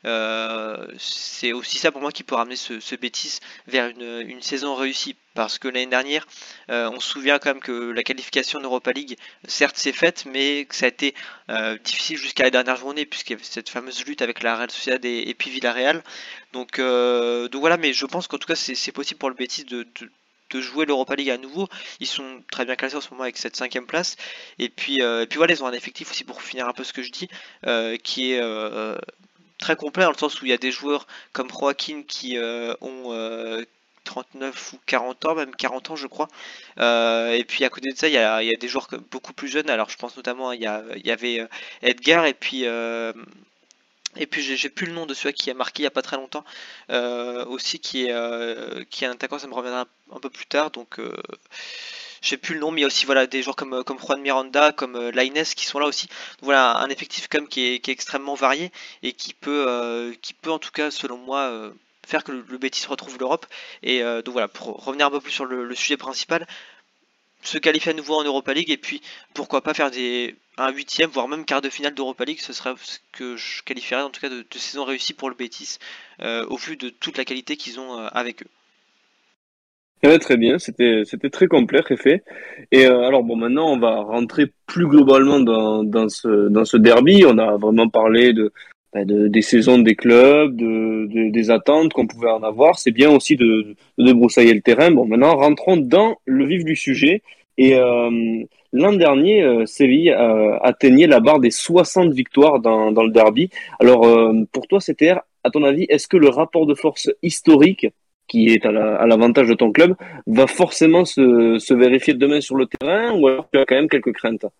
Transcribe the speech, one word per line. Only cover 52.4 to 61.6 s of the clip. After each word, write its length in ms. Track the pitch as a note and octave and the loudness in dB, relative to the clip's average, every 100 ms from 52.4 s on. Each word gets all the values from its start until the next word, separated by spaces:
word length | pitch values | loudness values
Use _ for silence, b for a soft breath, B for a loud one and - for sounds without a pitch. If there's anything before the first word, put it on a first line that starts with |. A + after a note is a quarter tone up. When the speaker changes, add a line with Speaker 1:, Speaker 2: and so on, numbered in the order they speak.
| - | -10
Speaker 1:
le 60 | D#3 | -8
nom, 100 | D3+ | -8
mais 100 | D#3+ | -4
il 20 | |
y 20 | |
a 40 | C#3 | -2
aussi, 180 | - C3+ | -2 0
voilà, 200 | C3+ B2+ | 0 0
des 160 | C3+ | -4
joueurs 140 | C3 C3 | -8 -10
comme, 180 | C3+ | -10
euh, 80 | B2+ | -10
comme 160 | B2+ C3 | -10 -14
Juan 220 | - C#3 | -8 -6
Miranda, 520 | C#3 C3+ C3 C#3 D3+ | -4 -4 -4 0 0
comme, 240 | D3 C3+ B2 | -2 -12 -10
euh, 140 | A#2+ | -8
Lainez 320 | A#2+ C3 D3 D#3+ | -4 -4 -4 -8
qui 120 | - - | -8 -10
sont 120 | C#3 | -6
là 80 | D3 | -6
aussi. 200 | - - | -6 -12
Donc, 380 | - - - | -18 -20 -14
voilà, 340 | C3+ C#3 B2 A#2 | -2 2 2 0
un 100 | C3+ | -6
effectif 400 | C#3 - - - | -8 -12 -14 -8
quand 100 | D3+ | -8
même 100 | D3 | -6
qui 260 | - B2 | -6 -6
est, 40 | B2 | -6
qui 120 | - | -8
est 20 | |
extrêmement 420 | B2+ - C#3 C#3 | -10 -10 -10 -10
varié 380 | C#3 C3+ C#3+ F3+ B B B | -4 -2 -2 -8 B B B
et 100 | B2+ | -14
qui 220 | - - | -12 -18
peut, 320 | - - D3 C3+ | -14 -8 -4 -4
euh, 440 | B2 A#2+ A#2 A#2+ A#2 | -4 -6 -8 -12 -14
qui 120 | - | -20
peut 180 | - D#3+ | -14 -10
en 80 | D#3 | -10
tout 140 | - | -10
cas, 180 | - D3+ | -8 -8
selon 280 | - C3 B2 | -8 -14 -14
moi, 240 | B2+ C#3 | -8 -6
euh, 280 | C3 A2+ | -6 -10